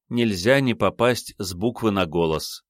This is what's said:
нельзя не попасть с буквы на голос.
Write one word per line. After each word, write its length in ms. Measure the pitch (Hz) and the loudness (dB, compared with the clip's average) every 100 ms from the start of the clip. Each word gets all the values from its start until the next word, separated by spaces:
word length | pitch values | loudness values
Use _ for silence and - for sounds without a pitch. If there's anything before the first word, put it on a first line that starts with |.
| - | -6
нельзя 500 | 120 113 92 107 139 | 0 0 0 2 2
не 140 | 131 | 2
попасть 600 | 110 98 90 117 117 - - | 0 0 2 2 2 -4 -10
с 160 | 92 | -10
буквы 380 | 90 117 120 110 | -4 -4 0 0
на 160 | 98 85 | 2 0
голос. 560 | 85 80 78 - - | 0 0 0 -4 -12